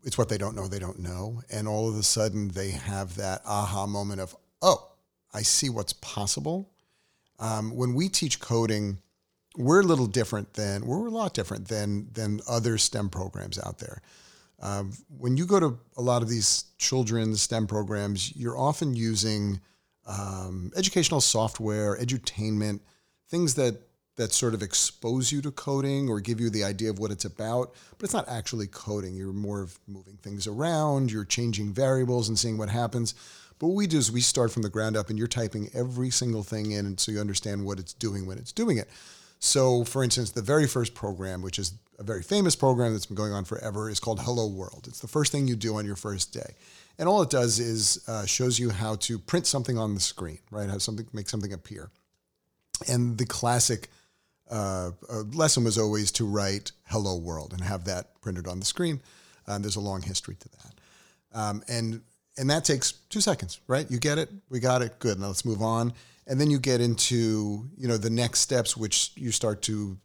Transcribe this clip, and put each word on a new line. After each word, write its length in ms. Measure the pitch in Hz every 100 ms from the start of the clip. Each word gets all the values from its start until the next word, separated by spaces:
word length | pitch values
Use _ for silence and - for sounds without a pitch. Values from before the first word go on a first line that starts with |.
it's 120 | 135 -
what 120 | 117
they 100 | 104
don't 160 | 101
know, 140 | 110 95
they 100 | 101
don't 220 | 90 -
know. 420 | 90 90 104 117 -
And 160 | 107 107
all 200 | 107 113
of 80 | 107
a 60 |
sudden 460 | 104 - 107 107 101
they 220 | 90 95
have 460 | 92 95 98 95 90
that 260 | 98 92
aha 420 | - 104 104 98 101
moment 340 | 101 101 98
of, 140 | 92 - _ _
"Oh, 300 | 185 - - _ _ _ _
I 80 | 107
see 260 | 110 - 139
what's 240 | 117 98
possible." 760 | - - - 101 - 147 175 196 _ _ _ _ _ _ _
Um, 360 | 110 110 110
when 200 | 123 123
we 140 | 123 185
teach 320 | - 156 -
coding, 580 | - 117 113 107 104 98 _ _ _ _ _ -
we're 240 | 123 175
a 40 |
little 220 | 190 160 120
different 480 | 98 110 107 98
than, 320 | - 104 101 120
we're 200 | 147 233
a 40 |
lot 240 | 220 202
different 340 | - 92 101 98
than, 400 | 110 104 101 110
than 280 | 113 107 104 -
other 300 | 120 117 110
stem 300 | - 113 98
programs 500 | 92 95 98 95 87
out 200 | - -
there. 240 | - - - - - - _ _
Um, 320 | 98 101 98 104 -
when 280 | 135 123 131
you 100 | 175
go 140 | 196
to 180 | 160 120 _ -
a 60 |
lot 200 | 123 123
of 60 | 113
these 360 | 117 95 - - _
children's 640 | - 131 117 117 110 107
stem 240 | - 117 107
programs, 680 | 104 101 104 101 98 92 -
you're 200 | 120 127
often 360 | 135 151 156
using, 680 | 120 113 107 110 107 101 95 _ _ _ _ -
um, 680 | 98 98 95 92 92 90 -
educational 440 | 190 185 156 160
software, 760 | - 113 110 - 110 104 104 98
edutainment, 840 | 120 127 - - 107 107 104 101 _ _ _ _ _
things 260 | 170 170
that, 240 | 131 127 104 - _ _ -
that 160 | 113
sort 220 | - 123
of 80 | 110
expose 680 | 98 - - - 113 131 123
you 100 | 147
to 80 | 143
coding 560 | 131 - 139 139 139 139
or 100 | 107
give 200 | 98 113
you 100 | 117
the 140 | 107
idea 260 | 98 101 110
of 80 | 98
what 140 | 107
it's 120 | 98
about, 480 | 104 - 110 120 123 - - -
but 60 |
it's 80 | 202
not 140 | 226 -
actually 380 | 120 - 117 98
coding. 480 | - - 104 95
You're 180 | 92 95
more 280 | 98 104 101
of 180 | 92 - -
moving 300 | 98 92 101
things 240 | 101 101 98
around, 640 | 107 156 165 156 139 131
you're 120 | 107
changing 480 | 101 - 120 104 104
variables 560 | 98 135 131 127 123 110
and 80 | 110
seeing 200 | 117 110
what 100 | 104
happens. 460 | 113 120 120 113 - - - - _
But 100 | 160
what 80 | 196
we 100 | 202
do 100 | 156
is 120 | 117
we 80 | 120
start 320 | 117 - 117
from 100 | 120
the 60 | 107
ground 280 | 107 110 110
up 120 | 101
and 80 | 107
you're 80 | 113
typing 400 | - 113 107 104
every 360 | - 127 123 127
single 340 | 123 123 113
thing 260 | 98 110 107
in, 140 | 104 101
and 140 | 95
so 100 | -
you 80 | 104
understand 440 | 104 98 107 101
what 160 | 98 98
it's 120 | 90
doing 320 | - 113 98 92
when 120 | 92
it's 140 | 123
doing 260 | - 233 127
it. 100 | - - - - - _
So, 440 | - 143 131 123
for 180 | 117 135
instance, 300 | 127 113 110
the 100 | 123
very 240 | 101 147 143
first 280 | - 117
program, 480 | - 104 92 95 92
which 180 | 92 90
is 140 | 90 95 _ -
a 40 |
very 200 | 104 104
famous 340 | 85 202 185 -
program 360 | 139 123 120
that's 140 | 110 -
been 80 | 101
going 160 | 104
on 120 | 101
forever, 440 | 92 110 113 104 110
is 120 | 101
called 180 | - 107
Hello 280 | 123 123 110
World. 380 | 95 92 - -
It's 100 | -
the 80 | 123
first 240 | 151 147
thing 160 | 143 135
you 80 |
do 220 | 117 113 107
on 100 | 104
your 80 | 101
first 360 | 110 98 -
day. 220 | - - - - - - _
And 100 | 160
all 140 | 208
it 80 | 151
does 300 | 127 120 113
is, 420 | 117 113 107 - -
uh, 180 | 110 101
shows 320 | - 127 117
you 120 | 120
how 260 | 98 113 107
to 200 | - 117
print 280 | - 170 -
something 320 | 139 123 120
on 160 | 110
the 60 | 101
screen, 400 | - - 87 80 _
right? 180 | 104 101
How 100 | 98
something, 280 | - 110 113
make 160 | 110 101
something 240 | 110 101
appear. 380 | 98 - 104 - _ _ _ _ _ _ _ _ - -
And 280 | 123 120 113
the 80 | 123
classic 640 | - 120 120 - 110 - _ _ _ _ _ _
uh, 400 | 113 98 95 90 90 -
a 80 | 113 107
lesson 300 | 147 156 -
was 140 | 117 107
always 320 | 107 107 101
to 120 | - 110
write 460 | 104 98 101 - - _
"Hello 300 | 113 98 90
World" 360 | 85 80 71
and 100 | 90
have 220 | 90 98
that 360 | 87 92 - _
printed 260 | - 90 90
on 120 | 90
the 60 | 95
screen. 340 | - 175 147 - - - - -
Um, 160 | 104
there's 140 | 104 104
a 40 |
long 220 | 101 95
history 340 | 87 92 - 98
to 120 | -
that. 880 | - - - _ - _ _ _ 110
Um, 240 | 104 104 -
and, 340 | 120 113 113 - _ _ -
and 140 | 135
that 140 | 147
takes 280 | 135 139 -
two 280 | - _ 214
seconds, 400 | 202 151 90 - _
right? 240 | 127 -
You 80 | 123
get 200 | 147 147
it, 100 | 160 101 _
we 100 | 127
got 220 | 127 127
it, 160 | 120 -
good, 200 | 123 95
now 100 | 98
let's 160 | 92
move 180 | 123 107
on. 300 | 110 113 117 117 - _ -
And 120 | 131
then 100 | 151
you 80 | 143
get 220 | 127 123
into, 840 | 120 113 - 123 113 107 104 104 120 170
you 100 | 127
know, 80 | 117
the 140 | 110
next 300 | 113 120 -
steps, 360 | - 127 113 -
which 360 | 110 - - -
you 160 | 127
start 300 | 110 113 107
to 340 | - 107 101 95